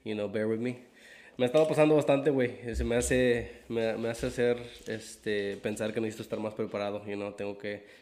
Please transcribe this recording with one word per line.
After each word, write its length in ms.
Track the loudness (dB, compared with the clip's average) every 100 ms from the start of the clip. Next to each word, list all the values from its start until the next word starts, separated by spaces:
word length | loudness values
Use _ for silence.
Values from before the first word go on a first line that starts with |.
you 120 | -6 -4
know, 120 | -2
bear 200 | -2 0
with 100 | 0
me. 300 | -2 -6 -12 -20 -20 -20 -16 -2
Me 80 | 4
ha 20 |
estado 200 | 6 4
pasando 280 | 6 6 6
bastante, 340 | 6 4 4
güey. 220 | 2 2 -2 -6 -2
Se 80 |
me 140 | 0 2
hace, 540 | 2 4 4 2 -2 -12 -6
me, 300 | -2 0 -2
me 120 | -4
hace 180 | -4 -4
hacer, 300 | 0 0 0 -4 -14 -10
este, 720 | -10 -10 -8 -2 -2 -2 -4
pensar 340 | -4 -2 -2
que 80 | -2
necesito 220 | -4 -4
estar 160 | -6 -6
más 160 | -4
preparado, 500 | -4 -4 -4 -4 -4 -6
you 80 | -6
know. 160 | -6
Tengo 260 | -6 -8 -8
que 260 | -8 -10 -12 -20